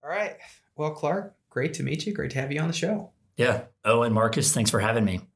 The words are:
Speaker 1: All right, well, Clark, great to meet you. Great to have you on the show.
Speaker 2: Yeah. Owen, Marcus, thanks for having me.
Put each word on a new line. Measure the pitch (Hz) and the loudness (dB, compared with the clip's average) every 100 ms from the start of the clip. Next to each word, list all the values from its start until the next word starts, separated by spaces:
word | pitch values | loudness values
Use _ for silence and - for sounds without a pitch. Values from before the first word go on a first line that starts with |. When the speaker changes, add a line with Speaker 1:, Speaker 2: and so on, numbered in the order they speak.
Speaker 1:
All | 139 | -4
right, | 185 208 - - - _ - | -4 -4 -6 -20 -20 _ -4
well, | 151 | -4
Clark, | 151 147 185 196 _ _ | -2 0 0 -2 _ _
great | - 160 | -4 -4
to | - | -2
meet | 135 156 214 | -4 -2 -4
you. | |
Great | 208 139 | -4 -4
to | 135 | -4
have | 135 | -4
you | 143 | -4
on | 165 | -2
the | |
show. | 165 170 214 - _ _ - | -2 -2 -2 -6 _ _ 0
Speaker 2:
Yeah. | 120 107 - _ | 2 2 -4 _
Owen, | 107 117 117 | 2 4 4
Marcus, | 107 113 113 - | 2 2 2 0
thanks | - 107 | 2 2
for | 113 | 2
having | 107 113 | 2 2
me. | 104 92 - | 2 0 -6